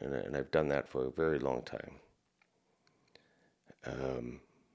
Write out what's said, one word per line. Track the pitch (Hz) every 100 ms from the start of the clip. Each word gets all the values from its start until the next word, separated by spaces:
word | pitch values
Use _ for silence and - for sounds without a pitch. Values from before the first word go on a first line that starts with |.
and, | 69
and | 65 50 69
I've | 69
done | 80 73
that | 71 -
for | 67 64
a |
very | 78 80 73
long | 69 62
time. | - - - - - _ _ _ _ _ _ _ _ _ _ - _ _ _ _ - - 64
Um, | 64 67 62 60 62 - _ _